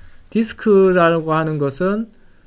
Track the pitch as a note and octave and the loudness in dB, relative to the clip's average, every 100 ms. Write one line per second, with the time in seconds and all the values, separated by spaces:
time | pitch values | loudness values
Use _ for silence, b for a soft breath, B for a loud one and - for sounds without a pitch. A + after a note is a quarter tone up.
0 | b b b G#3+ A3 - A3+ G3 F#3+ F#3 | b b b -4 -4 -4 2 4 4 4
1 | E3 E3 D#3 D#3 D#3+ D#3 C#3 - F#3 G#3+ | 2 0 -2 -2 -2 -4 -4 -4 -4 -4
2 | A3+ b b b | -8 b b b